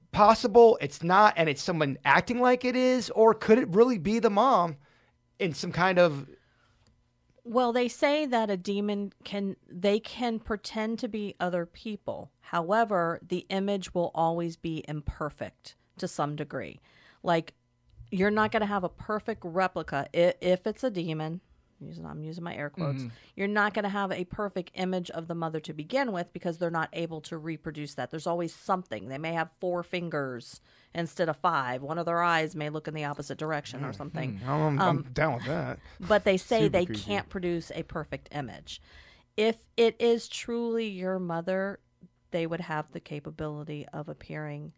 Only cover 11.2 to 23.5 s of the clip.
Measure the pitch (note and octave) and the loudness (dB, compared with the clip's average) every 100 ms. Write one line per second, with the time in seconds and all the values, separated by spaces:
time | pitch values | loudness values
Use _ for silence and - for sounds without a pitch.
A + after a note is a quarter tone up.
11.2 | G3+ - F3+ F3 E3+ - A3 G#3 - - | -6 -4 -2 -2 -4 -8 -10 -8 -8 -8
12.2 | - _ - E3+ E3 G#3+ A3+ F#3+ E3+ E3+ | -10 _ -6 -4 2 2 4 2 0 -2
13.2 | E3 F3+ - F#3+ G3 G3+ F3+ F3+ E3+ - | -4 -6 -4 -4 -2 -2 -2 -2 -2 0
14.2 | E3 E3+ E3+ E3 E3 D#3 - D3+ - - | 0 0 -4 -6 -6 -8 -6 -8 -8 -6
15.2 | D3+ - - - - - _ - F3+ - | -8 -6 -12 -12 -20 -20 _ -8 -8 -4
16.2 | D3 D3 C#3+ C#3 E2+ - _ _ - _ | -4 -4 -8 -8 -10 -14 _ _ -20 _
17.2 | F#3 E3 E3 - _ _ _ - - F#3+ | 0 0 0 -12 _ _ _ -20 -8 0
18.2 | G3+ G#3+ G#3+ A3 G#3 G3+ F3+ - - G#3+ | 2 2 2 2 0 0 -2 -6 -6 -6
19.2 | - G#3+ F3 E3 F#3 F3 D#3+ C#3+ - E3+ | -4 -6 -4 0 0 -2 -4 -4 -2 4
20.2 | F3 - F3+ F3+ A3 G#3 C4 F#3 D#3+ D#3 | 4 4 2 0 0 -4 -4 -2 -4 -4
21.2 | D#3 F3 - _ _ _ D3 E3 D#3+ D3+ | -4 -8 -12 _ _ _ -16 -14 -12 -10
22.2 | D#3 E3 E3+ - C#3+ - D#3 C3+ B2 - | -10 -10 -10 -8 -10 -6 -6 -4 -8 -14
23.2 | - - G3+ | -20 -6 -2